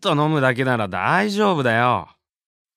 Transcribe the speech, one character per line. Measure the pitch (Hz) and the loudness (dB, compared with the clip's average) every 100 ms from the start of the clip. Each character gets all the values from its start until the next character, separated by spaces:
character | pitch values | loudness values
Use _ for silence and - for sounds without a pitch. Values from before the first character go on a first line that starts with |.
と | 196 147 | -2 0
飲 | 151 | 0
む | 156 | 2
だ | 131 123 | 0 0
け | 131 | -2
な | 120 | -2
ら | 101 | -2
大 | 90 104 170 208 | -2 0 0 0
丈 | 202 208 | 0 0
夫 | 165 | 2
だ | 123 113 | 0 2
よ。 | 123 107 76 _ _ _ _ _ _ | 2 0 -6 _ _ _ _ _ _